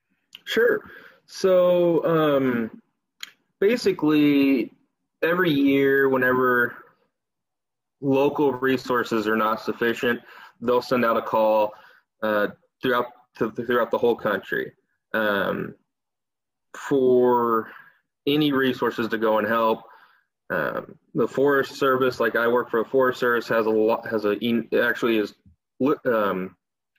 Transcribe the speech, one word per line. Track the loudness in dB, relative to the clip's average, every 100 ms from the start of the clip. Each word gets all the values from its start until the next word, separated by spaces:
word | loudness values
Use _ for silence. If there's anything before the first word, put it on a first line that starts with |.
| _ _ _ -20 -4
Sure. | 0 2 0 -4 -20 -20 -20 _
So, | -2 2 4 4 4 2 2
um, | 0 0 2 2 0 -2 -6 -10 _ _ _ _ -20 _ _ _
basically, | 0 2 0 0 2 2 4 4 2 2 -2 -10 _ _ _ _
every | -2 0 0
year, | 2 2 2 2 2 2
whenever | 2 2 2 2 2 -2 -6 -20 _ _ _ _ _ _ _ _ _ _ _
local | -2 2 2 2 0
resources | 0 -2 -2 -2 -4 -2 -2 0
are | 0
not | 0 -2
sufficient, | -6 -2 -2 -2 -4 -4 -8 -20 -20 _
they'll | -2 0
send | 0 0 0
out | -2
a |
call, | -2 0 2 2 0 -4 -20 -20 _ _
uh, | -4 -2 -2 -6 _ _
throughout | -2 0 -2 -10 _ -6
to, | -6
throughout | -4 -2 0 0
the | 0
whole | 0 0
country, | -2 -4 -4 -6 -6 -12 _ _ _
um, | -2 -2 0 -2 -4 -8 -12 _ _ _ _ _ _ _ _ _ -16
for | -2 2 4 4 4 2 2 0 -2 -14 -20 _ _ _ -2
any | 0 0
resources | 0 -2 -2 -4 -2 -4
to | -2
go | 0 0
and | 0
help. | 0 0 -2 -6 -20 -20 _ _ _ _
Um, | -4 -4 -6 -12 -20 _
the | -4 -2
Forest | 0 2 2 -2 -2
Service, | 0 2 0 0
like, | -2 0
I | 0
work | 0 -2
for | -4
a | -2
Forest | 0 0 0
Service, | -2 -2 -2
has | -2 0
a |
lot, | 2 0 -2 -4
has | -4 -2
a, | -2 -2 -2 0 0
actually | 0 0 0 0
is | -2 -8 _ _ _ _
li-, | -2 0 0
um, | 0 0 -4 -8 -14 _ _ _